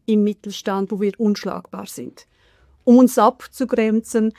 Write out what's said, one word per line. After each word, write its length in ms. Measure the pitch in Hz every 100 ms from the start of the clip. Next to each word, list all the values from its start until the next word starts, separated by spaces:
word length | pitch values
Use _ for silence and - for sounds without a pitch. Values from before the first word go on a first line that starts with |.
im 180 | - 214
Mittelstand, 680 | 208 208 208 196 - 196 196
wo 80 | 208
wir 180 | 202 190
unschlagbar 680 | 220 202 190 180 180 190 190
sind. 400 | - 127 - _ _ _ _ _ _
Um 160 | - 240
uns 200 | 254 254
abzugrenzen, 1160 | 214 - - - 254 - 220 220 226 233 220